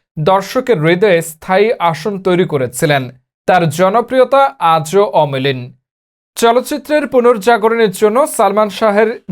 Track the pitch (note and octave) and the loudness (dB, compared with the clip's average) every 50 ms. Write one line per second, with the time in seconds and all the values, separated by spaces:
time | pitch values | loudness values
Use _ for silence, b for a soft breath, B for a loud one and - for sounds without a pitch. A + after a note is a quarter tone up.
0 | B _ _ D#3 D3+ F#3+ F#3+ G3 F#3+ - - C4 B3+ B3+ A3+ D#3+ D3 D#3+ F3 F3+ | B _ _ -4 0 0 0 0 0 -2 -4 -4 -2 0 0 0 2 0 2 2
1 | G#3+ G#3 F3+ E3 D#3+ D#3+ - - - - F#3 F#3+ G#3 A3 B3 - F3 E3+ E3 - | 2 2 2 2 0 -4 -12 -14 -6 -2 0 2 2 0 0 -2 -2 -2 -2 -4
2 | - A3 G3+ F#3 G3 F#3+ F3+ F3 F#3 - D#3 C#3+ B2+ A#2+ - - E3+ D3+ C#3+ C#3 | -4 -6 -6 -4 -2 0 0 0 0 0 -2 -4 -4 -4 -6 -4 -2 0 0 -2
3 | B2+ B2 - _ _ _ _ _ _ - F#3 F3+ E3+ D#3+ - E3 F#3 F#3+ G3+ A#3+ | -4 -6 -12 _ _ _ _ _ _ 0 0 2 2 0 0 0 0 0 0 0
4 | A#3 A#3 B3+ C4 B3+ B3+ C#4 C#4 C#4 C4+ - - F3+ E3 E3 D#3+ D3+ D#3 E3+ G3 | -2 0 0 0 2 2 2 2 2 0 0 -2 0 0 0 0 0 0 0 0
5 | G3+ G#3 - F3 D3+ C#3+ C#3 C3 C3 C#3 C3+ B2+ B2 B2 - _ _ _ _ _ | 0 2 2 0 0 0 -2 -2 -2 -2 -4 -4 -8 -14 -18 _ _ _ _ _
6 | _ _ _ _ _ _ - - A3+ A#3 A#3 B3+ B3 - D4+ C#4 - - D4+ D4+ | _ _ _ _ _ _ -6 -2 0 2 2 2 0 -4 -6 -8 -4 -2 -2 -2
7 | D4 - - B3+ A#3 A#3+ B3 G#3+ F#3 A#3+ A#3 A3 G3+ A3 A3+ A#3 A3+ G3+ F#3 - | -2 0 0 2 2 2 2 2 2 0 0 2 2 0 0 0 0 0 0 0
8 | G#3+ G#3+ G#3+ B3+ D4+ D4+ - - A3 G3 G3 G#3+ G#3+ G#3 G3 - A3+ G#3+ G3+ G#3 | 0 0 2 2 0 -2 0 0 0 0 2 0 0 -2 -2 -2 0 0 2 2
9 | A3 A3 B3 - _ - | 0 0 -2 -6 _ -10